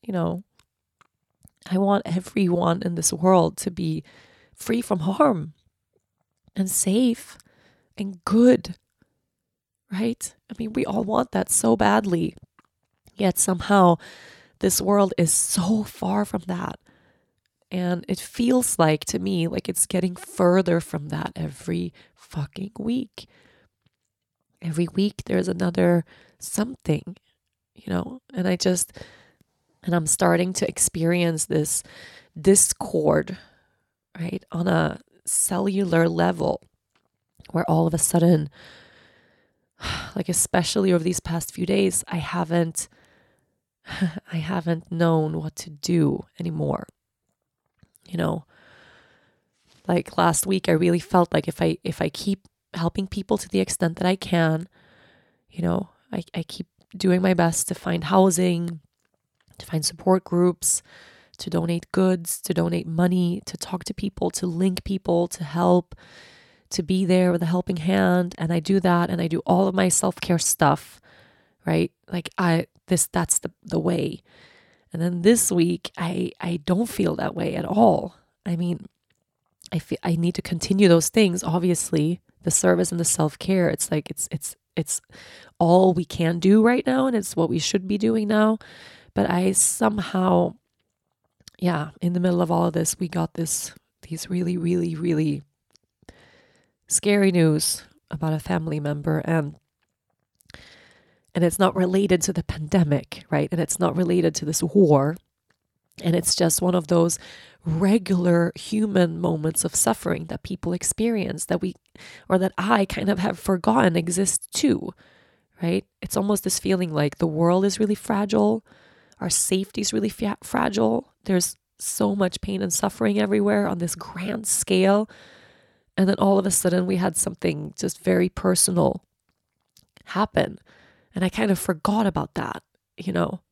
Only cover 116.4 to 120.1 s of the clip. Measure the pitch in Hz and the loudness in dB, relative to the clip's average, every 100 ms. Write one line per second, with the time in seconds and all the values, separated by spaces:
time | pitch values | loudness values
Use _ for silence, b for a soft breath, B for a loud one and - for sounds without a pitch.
116.4 | - - 190 190 180 156 147 - 170 151 | -2 -4 0 0 0 0 -2 0 -2 2
117.4 | 170 180 202 190 214 208 - 208 202 214 | 2 4 2 0 -2 -2 -2 -2 0 2
118.4 | 208 226 _ b b b b b 175 - | 2 0 _ b b b b b -4 -2
119.4 | - 190 196 - 208 220 208 | 0 -2 -4 -6 -4 -2 -4